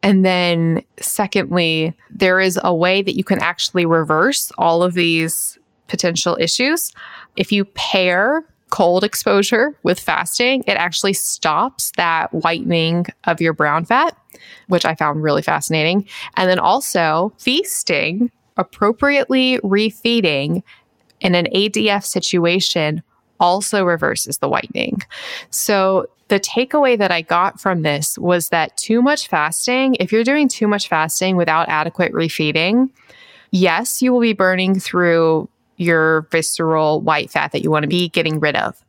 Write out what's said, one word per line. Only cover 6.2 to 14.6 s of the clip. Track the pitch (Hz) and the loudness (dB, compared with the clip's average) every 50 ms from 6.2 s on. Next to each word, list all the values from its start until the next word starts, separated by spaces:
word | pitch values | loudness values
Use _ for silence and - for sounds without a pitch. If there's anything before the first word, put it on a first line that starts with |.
| - 180 170 - | -2 -2 -2 -2
issues. | 165 170 - - 247 269 311 339 - - - - - - - - - _ _ | -2 -2 -2 -2 0 0 0 -2 -4 -8 -10 -14 -20 -20 -20 -20 -20 _ _
If | - 196 - 214 | -6 -2 0 0
you | 202 196 | -2 -2
pair | 196 _ - - - - 196 185 180 180 180 202 240 294 320 320 _ _ _ _ _ | -2 _ -8 -8 -2 0 0 2 2 2 2 2 2 0 -2 -4 _ _ _ _ _
cold | - - 202 170 175 185 196 | -2 2 2 4 4 2 0
exposure | 208 - - - 226 202 202 202 - - 220 240 302 294 _ _ | 0 -4 -2 0 2 2 2 2 2 2 2 0 0 -2 _ _
with | 175 180 180 | -2 -2 -2
fasting, | - - 160 - - 170 - - 240 247 269 269 - | 0 -2 -2 -2 -2 -4 -2 -2 0 0 0 0 0
it | - 196 | -2 -2
actually | - 170 175 165 - - 196 196 | 0 -2 -2 -4 -2 -2 -2 -2
stops | - - - - - - 160 151 156 214 262 - - - - - | -2 -4 -6 -6 -4 -2 0 0 0 0 -2 -4 -6 -8 -6 -4
that | - 175 170 165 160 160 - - | -2 0 0 0 0 -2 -2 -4
whitening | 165 - 170 170 170 - - 175 165 160 160 165 175 175 - - _ - | -2 -2 -2 -2 -2 -2 -2 0 0 0 0 0 0 -2 -4 -8 _ -2
of | - 165 165 | -2 -2 0
your | 170 165 160 | 0 -2 0
brown | - 156 147 147 160 170 | 2 0 0 0 0 0
fat, | - 226 254 302 339 - _ _ _ - - - - - - | 0 2 2 2 0 -2 _ _ _ -20 -20 -20 -20 -20 -20